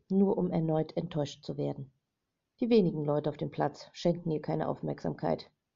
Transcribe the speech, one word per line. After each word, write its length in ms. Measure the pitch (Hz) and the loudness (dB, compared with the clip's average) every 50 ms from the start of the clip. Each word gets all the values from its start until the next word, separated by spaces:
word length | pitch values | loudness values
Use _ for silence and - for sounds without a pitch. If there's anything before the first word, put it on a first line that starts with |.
| _ _ | _ _
nur 280 | 190 196 202 190 - - | 4 4 4 4 4 2
um 140 | 180 175 | 0 0
erneut 440 | - 170 160 160 160 156 160 - - - | 0 0 0 2 2 0 0 0 -4 -6
enttäuscht 460 | 160 170 - 156 147 139 - - - | -6 -4 -2 -4 -4 -4 -6 -12 -10
zu 140 | - 147 143 | -10 -6 -4
werden. 340 | 147 143 139 - 135 - _ _ _ _ _ _ _ _ _ _ _ _ _ _ | -4 -4 -4 -6 -10 -14 _ _ _ _ _ _ _ _ _ _ _ _ _ _
Die 100 | 254 226 | 2 6
wenigen 340 | 240 220 190 170 - 156 147 | 6 6 6 6 2 0 0
Leute 260 | 147 147 151 147 156 | 0 0 2 0 -2
auf 80 | 147 - | -4 -2
dem 140 | 160 143 | -6 -6
Platz 380 | - - 151 147 151 - - - | -2 -2 -2 -2 -2 -6 -16 -20
schenkten 400 | _ - - 175 175 175 175 165 | _ -2 0 0 0 0 -2 -4
ihr 100 | 156 151 | -4 -2
keine 280 | 156 - 160 156 156 139 | -2 -2 -2 -2 0 -2
Aufmerksamkeit. 800 | - - - 151 143 147 - - - - - - - - - - _ _ _ _ _ | -4 -4 -4 -6 -6 -4 -4 -6 -6 -2 0 -2 -2 -2 -4 -12 _ _ _ _ _